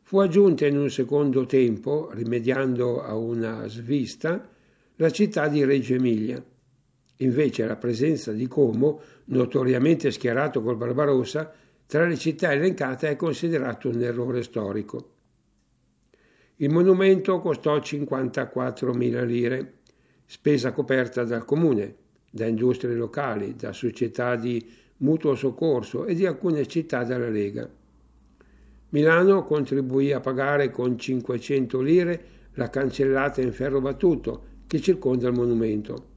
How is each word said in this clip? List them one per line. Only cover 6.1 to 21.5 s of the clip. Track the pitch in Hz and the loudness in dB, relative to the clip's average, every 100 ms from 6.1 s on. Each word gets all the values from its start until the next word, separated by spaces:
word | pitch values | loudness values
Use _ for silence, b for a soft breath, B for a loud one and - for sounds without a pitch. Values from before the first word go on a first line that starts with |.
| 110 110 123 - _ _ _ _ _ _ _ | 2 -2 -6 -12 _ _ _ _ _ _ _
Invece | 131 123 143 - 110 | 0 2 2 0 -4
la | 110 | -2
presenza | 120 113 147 147 - | -4 0 0 0 -4
di | 107 127 | -6 -4
Como, | - 127 110 147 151 B B - | 2 2 4 0 0 B B -4
notoriamente | 131 123 143 127 127 139 165 143 | 0 2 2 2 4 4 4 0
schierato | 123 123 120 147 131 | -2 -2 0 0 -2
col | 110 113 | -2 -4
Barbarossa, | 120 123 143 135 110 147 156 b b b _ | -2 0 2 2 0 -6 -8 b b b _
tra | 147 170 | 0 0
le | 143 | 0
città | 160 147 175 | -4 -2 0
elencate | 139 185 175 135 127 156 | 2 0 0 -4 -2 -4
è | 147 | -2
considerato | 165 135 170 160 131 113 127 | -2 -2 -2 -2 -2 -4 -4
un | 120 | -2
errore | 120 120 123 123 | -2 -2 -4 -4
storico. | 113 113 101 104 98 60 - _ _ _ _ _ _ _ _ _ _ b b b b _ | -4 -6 -4 -6 -8 -12 -14 _ _ _ _ _ _ _ _ _ _ b b b b _
Il | 143 | 0
monumento | 160 185 185 190 190 190 180 | 4 6 6 6 4 2 0
costò | 170 151 156 147 | 0 -2 0 0
cinquantaquattromila | - 147 135 131 131 135 127 127 127 117 127 123 120 120 | -2 -6 -4 -2 -2 -4 -4 -4 -4 -2 -2 0 0 0
lire, | 123 120 120 131 - _ _ b b b _ | -2 0 0 -2 -6 _ _ b b b _
spesa | - 147 143 123 | -2 2 2 0
coperta | 120 139 131 123 123 | -2 0 0 0 -2
dal | 117 117 | -2 -4
comune, | - | -2